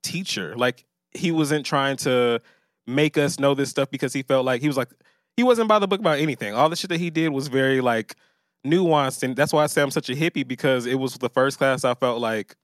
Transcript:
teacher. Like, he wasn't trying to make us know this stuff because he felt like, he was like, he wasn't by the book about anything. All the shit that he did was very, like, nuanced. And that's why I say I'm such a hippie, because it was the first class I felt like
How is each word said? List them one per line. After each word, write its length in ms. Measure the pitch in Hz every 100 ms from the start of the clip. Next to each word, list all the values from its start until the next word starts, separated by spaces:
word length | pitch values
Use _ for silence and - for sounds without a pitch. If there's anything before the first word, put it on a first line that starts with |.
teacher. 540 | - 165 190 - 78 113
Like, 280 | 123 123 _ _ _
he 200 | - 180
wasn't 320 | 165 147 151 131
trying 320 | 143 139 135
to 440 | 139 127 120 117 _ _ _ _ -
make 280 | 131 151 151
us 200 | 143 -
know 160 | 139
this 160 | 139 135
stuff 220 | - 139
because 220 | 139 135
he 100 | 139
felt 220 | 131 135 127
like, 160 | 127
he 60 | 147
was 100 | 135
like, 120 | 120 _ _ _ _ -
he 60 |
wasn't 240 | 247 233 220
by 100 | 214
the 100 | 196
book 120 | 196
about 180 | 196 147
anything. 360 | 156 123 104 107
All 140 | 151
the 60 | 165
shit 140 | 185
that 100 | 170
he 100 | 170
did 180 | 156 160
was 200 | 139 135
very, 320 | 127 135 135
like, 340 | 127 117 110 - _ _ _ _ 131
nuanced. 560 | 170 180 156 135 131
And 140 | 127 123
that's 160 | 143
why 100 | -
I 40 | 151
say 140 | -
I'm 80 | 143
such 180 | 139 -
a 40 | 127
hippie, 320 | 160 156 127
because 380 | 123 139 131 120
it 80 | 131
was 200 | 131 -
the 100 | 120
first 280 | - 135 -
class 240 | 135 127
I 100 | 127
felt 260 | 120 127 117
like 340 | 117 110 101 -